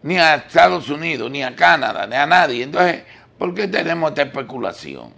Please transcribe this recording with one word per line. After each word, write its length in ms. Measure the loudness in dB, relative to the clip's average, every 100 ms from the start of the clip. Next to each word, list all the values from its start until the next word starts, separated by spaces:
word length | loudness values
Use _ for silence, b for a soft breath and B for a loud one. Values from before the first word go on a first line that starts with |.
ni 140 | -4 2
a 180 | 4 2
Estados 540 | 2 4 4 4 -4
Unidos, 420 | -6 -4 -6 -6
ni 120 | -6
a 120 | -8 2
Canadá, 500 | 4 4 0 -4 -4
ni 100 | -2
a 100 | 2
nadie. 380 | 4 4 0
Entonces, 400 | -4 0 0 0 -10 B B _
¿por 160 | -6
qué 160 | -4 -4
tenemos 400 | -2 -2 -2 -2
esta 140 | -2
especulación? 920 | -4 -4 -10 -8 -8 -8 -14 -16 -18